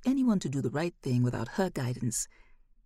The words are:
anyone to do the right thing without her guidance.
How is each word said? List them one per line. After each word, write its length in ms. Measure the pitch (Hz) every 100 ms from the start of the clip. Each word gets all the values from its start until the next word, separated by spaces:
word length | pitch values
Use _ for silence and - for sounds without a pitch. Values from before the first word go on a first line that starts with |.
| -
anyone 340 | 277 254 202
to 100 | 175
do 120 | 135
the 80 | 127
right 260 | 143 175 -
thing 220 | - 123
without 340 | 123 120 113 -
her 120 | 185
guidance. 580 | - 123 - 123 - - - - - _ _